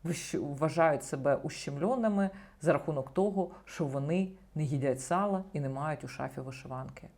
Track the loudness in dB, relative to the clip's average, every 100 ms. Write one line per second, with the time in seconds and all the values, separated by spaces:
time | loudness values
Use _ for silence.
0 | -4 -6 -4 -4 -4 0 0 6 6 4
1 | 0 -2 2 2 0 -6 -6 -2 0 2
2 | 2 2 0 -2 -18 -2 2 4 2 -2
3 | -2 2 2 2 -2 -4 -16 -2 -2 0
4 | 0 2 0 -4 -8 -2 0 2 2 0
5 | 0 2 2 0 -2 -4 -2 -2 -4 -4
6 | -6 -6 -6 -6 -10 -10 -10 -8 -8 -12
7 | -18